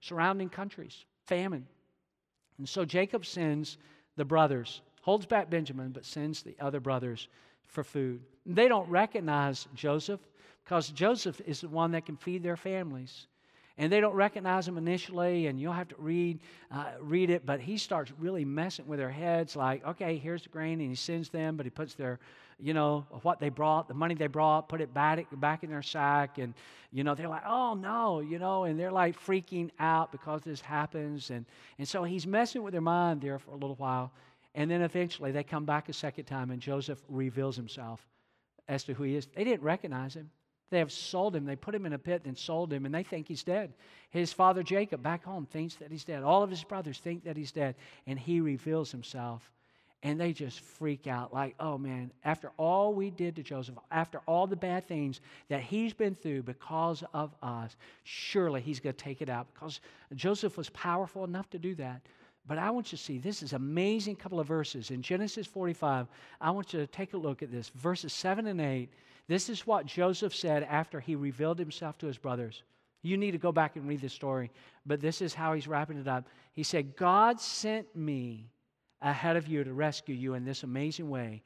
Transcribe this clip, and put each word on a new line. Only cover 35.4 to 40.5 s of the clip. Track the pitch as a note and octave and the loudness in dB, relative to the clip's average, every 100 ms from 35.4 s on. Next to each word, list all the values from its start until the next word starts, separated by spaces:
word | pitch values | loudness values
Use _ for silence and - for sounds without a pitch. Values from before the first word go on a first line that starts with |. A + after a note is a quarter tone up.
come | C#3 D#3 | -2 -2
back | D3+ D3 D3 | 0 0 -2
a | |
second | C#3+ D3 C#3+ C3+ | -6 -6 -6 -6
time, | C3+ B2+ | -4 -4
and | B2 | -4
Joseph | C#3 C#3 C#3 C3+ - | -4 -4 -4 -8 -6
reveals | C3 C3 A#2+ C3+ B2 | -2 -2 0 -2 -2
himself | A#2 - A2+ A2+ _ _ _ _ _ _ - | -8 -10 -12 -12 _ _ _ _ _ _ -6
as | C#3 - | -6 -4
to | C3 | -4
who | |
he | C#3 C#3+ | -2 -2
is. | C3+ | -2
They | - | -2
didn't | A3+ G#3 | 0 2
recognize | D3 F3+ - C3 C3 D#3+ | 2 0 -2 -6 -6 -10
him. | D3+ _ _ | -16 _ _